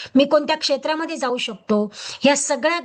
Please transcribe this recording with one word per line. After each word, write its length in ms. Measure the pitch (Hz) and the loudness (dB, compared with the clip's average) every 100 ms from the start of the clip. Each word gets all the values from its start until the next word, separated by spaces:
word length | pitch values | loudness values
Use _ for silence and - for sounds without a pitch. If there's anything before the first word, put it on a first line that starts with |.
| - 262 | 0 2
मी 100 | 277 | 4
कोणत्या 320 | 302 294 311 | 4 2 -2
क्षेत्रामध्ये 600 | - 277 302 311 330 311 | -2 -2 -2 -4 -4 -4
जाऊ 200 | 254 247 | -4 -4
शकतो. 540 | 240 202 - 208 208 | -6 -8 -2 0 0
ह्या 440 | - - - 262 277 | -6 -16 0 2 2
सगळ्या 420 | - 277 302 339 | 0 0 0 0